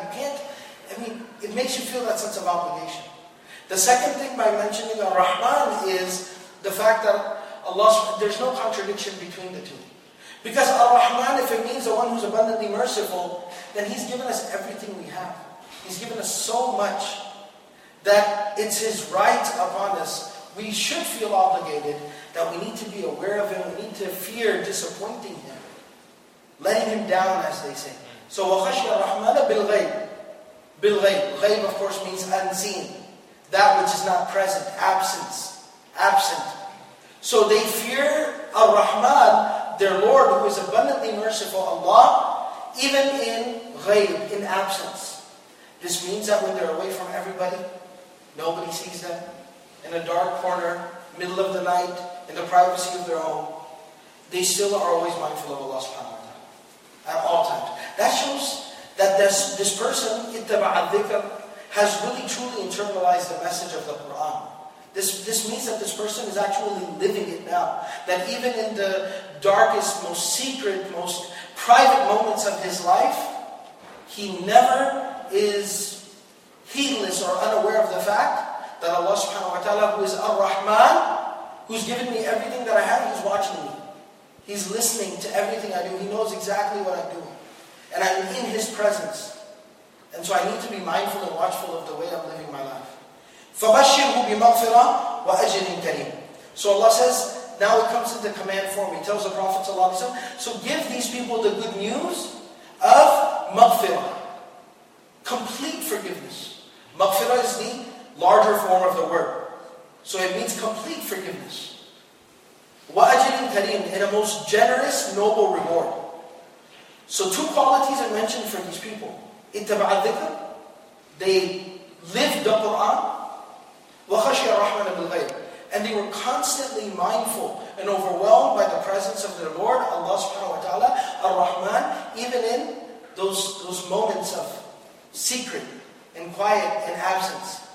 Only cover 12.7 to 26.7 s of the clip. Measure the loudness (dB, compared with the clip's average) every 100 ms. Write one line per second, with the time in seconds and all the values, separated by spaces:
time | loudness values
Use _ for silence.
12.7 | -2 -2 -2 -4 -4 -6 -10 -12 -16 -10
13.7 | -8 -6 -6 -6 -6 -4 -6 -6 -8 -10
14.7 | -12 -12 -12 -12 -10 -10 -12 -16 -20 -20
15.7 | -18 -14 -12 -10 -8 -6 -6 -2 0 0
16.7 | 0 -2 -2 -6 -8 -12 -16 -20 -20 -20
17.7 | -20 -20 -4 4 6 6 0 -4 -2 -2
18.7 | -2 -2 -4 -2 2 4 4 0 -2 -2
19.7 | -2 -2 -2 -4 -8 -10 -16 -16 -10 -6
20.7 | -4 -2 -2 -4 -4 0 4 4 2 -2
21.7 | -6 -4 -8 -10 -14 -12 -4 -4 -4 -8
22.7 | -8 -10 -8 -8 -6 -4 -2 -2 -4 -8
23.7 | -8 -12 -10 -8 -8 -10 -2 0 0 -4
24.7 | -6 -6 -8 -10 -10 -12 -14 -16 -18 -18
25.7 | -20 -20 -20 -20 -20 _ _ _ -4 0